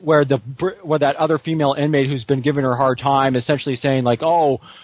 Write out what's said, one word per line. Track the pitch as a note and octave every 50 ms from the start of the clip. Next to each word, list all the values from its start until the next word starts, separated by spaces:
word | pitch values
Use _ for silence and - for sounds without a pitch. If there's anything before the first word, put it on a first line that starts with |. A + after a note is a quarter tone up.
where | - D#3 D#3+ D3 D3
the | C3 C#3
br-, | B2 G#2 B2+ C3+ - E3+ F#3 E3+ -
where | F#3 D3 D#3 D3+
that | C#3+ C#3 C#3
other | - D#3 D#3 D#3+ C#3+
female | - E3 E3 D#3 D3 C#3 C#3 C#3+
inmate | C#3+ D3+ D#3 C#3 C3+ C3+
who's | D3 B2+ A2
been | - C#3+ C3
giving | A#2+ D3 C#3+ C#3+ C3+
her | C3
a | B2
hard | A#2+ C3+ C3 B2+ B2
time, | C3+ C#3 C#3 C3+ C3+ C3+ B2+
essentially | B2 A#2 - D3 C3+ - C#3+ C3
saying | A#2+ - C#3 C3+ C3 B2
like, | B2 A#2+ A#2+
oh, | D#3 E3 E3+ E3+ D#3+ C#3+ C3 A#2+ - - - -